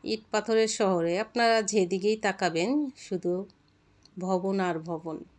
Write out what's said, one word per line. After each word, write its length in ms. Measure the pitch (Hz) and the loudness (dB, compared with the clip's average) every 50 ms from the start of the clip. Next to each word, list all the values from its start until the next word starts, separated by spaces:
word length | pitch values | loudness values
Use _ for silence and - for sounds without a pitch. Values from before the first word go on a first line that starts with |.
| - | -4
ইট 180 | - 220 220 - _ | -6 -6 -6 -6 _
পাথরের 360 | - 214 208 233 220 220 220 | -4 -4 0 2 2 2 4
শহরে, 520 | 220 220 - 220 190 190 175 165 170 170 185 | 2 2 0 2 2 2 2 2 0 0 -2
আপনারা 420 | 220 - _ 240 233 233 226 226 | -4 -4 _ 2 4 4 4 4
যেদিকেই 560 | 214 185 190 214 185 175 190 190 175 208 220 | 2 2 2 2 2 2 0 0 2 0 0
তাকাবেন 520 | 220 - 202 185 - 190 175 165 165 175 220 269 302 294 269 - | 2 0 -4 -2 0 -2 0 0 0 0 2 0 0 0 -2 -6
শুধু 360 | - - - 202 175 - 175 175 180 202 196 _ _ _ _ _ _ _ _ _ _ _ _ _ 190 | -12 -10 -6 -6 -4 -2 -2 -2 -2 -4 -10 _ _ _ _ _ _ _ _ _ _ _ _ _ -8
ভবন 400 | 185 185 190 185 180 196 196 196 | -2 -2 0 0 0 0 0 0
আর 200 | 185 180 170 160 | 0 0 -2 -4
ভবন। 380 | 160 170 170 160 - 165 156 156 - - _ | -4 -6 -8 -6 -6 -8 -10 -10 -12 -16 _